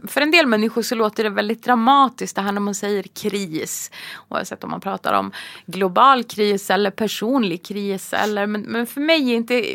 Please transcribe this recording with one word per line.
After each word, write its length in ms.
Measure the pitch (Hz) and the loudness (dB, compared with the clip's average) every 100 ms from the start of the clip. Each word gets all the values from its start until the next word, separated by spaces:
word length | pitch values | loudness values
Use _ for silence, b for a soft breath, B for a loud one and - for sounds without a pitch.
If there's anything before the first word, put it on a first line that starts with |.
| - | -4
för 140 | - | 0
en 100 | 294 | 4
del 160 | 339 285 | 4 4
människor 340 | 214 220 233 | 4 2 0
så 140 | 220 233 | -2 0
låter 280 | 214 220 | 0 0
det 60 | 214 | -2
väldigt 340 | 202 208 233 | 0 -2 -2
dramatiskt 720 | - 247 226 277 269 - 190 - | 2 4 6 6 4 0 -8 -4
det 60 | |
här 100 | 202 | -4
när 100 | 202 | -2
man 140 | 202 196 | -2 -4
säger 280 | 208 208 | -2 -4
kris, 880 | 185 - 208 202 190 156 113 - - B B B B | -4 -6 -4 -4 -4 -6 -6 -8 -12 B B B B
oavsett 340 | - - 190 | -6 -6 -10
om 60 | - | -10
man 100 | 180 | -8
pratar 320 | 196 190 - | -6 -6 0
om 180 | 202 196 B B B B | 0 0 B B B B
global 580 | 175 190 185 262 262 | -2 0 6 6 6
kris 460 | 233 208 208 196 - | 2 0 2 2 0
eller 220 | 190 202 | 2 0
personlig 760 | - 214 - 214 269 202 170 - | 0 -4 -2 0 0 0 -2 -8
kris, 480 | 202 202 190 - | -6 -4 -6 -4
eller, 340 | - 208 208 208 | -2 0 0 -2
men, 140 | 208 | -4
men 260 | 214 226 240 | -4 -4 -4
för 140 | 277 | -2
mig 300 | 302 320 254 | 2 2 4
är 40 | 233 | 0
inte 280 | 233 247 - | 2 0 0